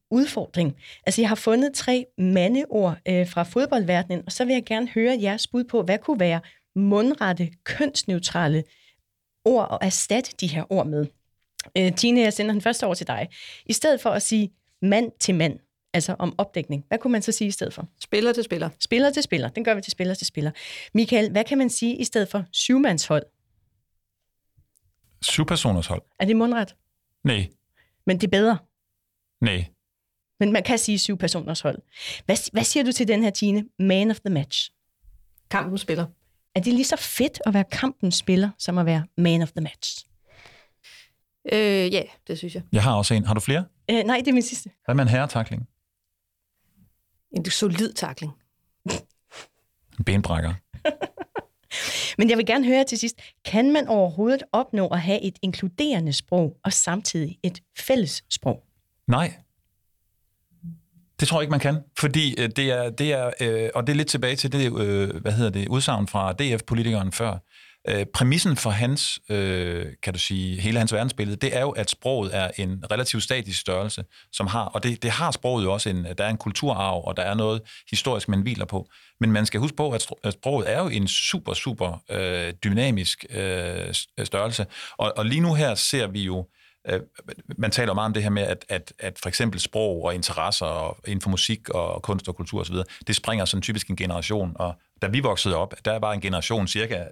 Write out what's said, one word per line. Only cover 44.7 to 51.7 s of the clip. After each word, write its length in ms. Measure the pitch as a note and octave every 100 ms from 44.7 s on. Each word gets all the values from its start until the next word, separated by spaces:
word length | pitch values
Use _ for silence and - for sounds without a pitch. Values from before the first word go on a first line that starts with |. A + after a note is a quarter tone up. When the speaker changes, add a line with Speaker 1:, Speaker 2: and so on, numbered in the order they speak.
| - -
Speaker 3:
Hvad 100 | B2+
med 80 |
en 60 | B2+
herretakling? 580 | B2 C#3+ A#2+ A2 - B2 _ _ _ _ _ _ _ _ _ _ _ _ _ _ _ _
Speaker 2:
En 140 | G3+ E3+
solid 480 | - G#3 E3+ A3
takling. 400 | - D#3 C#3+ D#3 - _ _ _ _ - - - _ _ - - _ _ _ _ -
Speaker 3:
En 40 | -
benbrækker. 480 | G2 F#2 E2 D#2+ F#2
Speaker 1:
<laughs> 1600 | _ - D#4 - - - - - - _ -